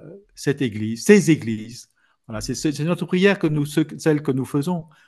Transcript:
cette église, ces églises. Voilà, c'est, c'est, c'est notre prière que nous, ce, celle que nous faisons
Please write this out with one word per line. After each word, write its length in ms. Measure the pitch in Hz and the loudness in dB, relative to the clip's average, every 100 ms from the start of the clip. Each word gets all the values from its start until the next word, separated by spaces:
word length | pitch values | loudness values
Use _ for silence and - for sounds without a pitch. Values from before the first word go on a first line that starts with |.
| 151 196 _ | -20 -20 _
cette 280 | - 147 143 | -6 -4 -2
église, 420 | 131 104 107 113 | -2 -4 -6 -4
ces 260 | - 208 156 | 6 6 8
églises. 600 | 147 110 110 110 127 - _ _ _ - | 2 0 -6 -8 -18 -20 _ _ _ -12
Voilà, 140 | 110 | -10
c'est, 140 | 107 | -8
c'est, 180 | 123 160 | -4 -4
c'est 120 | 143 | -2
notre 220 | 156 170 170 | -2 -2 -2
prière 320 | 185 196 196 | 2 2 2
que 80 | 165 | 0
nous, 200 | 151 147 | 0 -2
ce, 140 | 160 156 - | 0 -2 0
celle 240 | 160 151 | 0 0
que 100 | 151 | 0
nous 120 | 131 | -4
faisons 420 | 123 143 151 175 - _ | -2 -2 -2 -4 -8 _